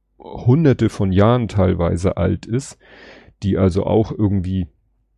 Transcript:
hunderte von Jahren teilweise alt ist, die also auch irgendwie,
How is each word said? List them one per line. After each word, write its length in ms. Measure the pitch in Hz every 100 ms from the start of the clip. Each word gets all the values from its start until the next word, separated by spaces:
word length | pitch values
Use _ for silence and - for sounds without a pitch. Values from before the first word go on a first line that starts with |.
| _ _
hunderte 720 | - - 113 143 151 120 113
von 200 | - 101
Jahren 380 | 92 104 123 110
teilweise 720 | 104 92 90 85 87 90 -
alt 260 | 92 95
ist, 340 | - 120 - - _ - - - - _
die 140 | 98 92
also 280 | 95 90
auch 280 | - 104 107
irgendwie, 560 | - 104 98 90 95 85 _ _ _ _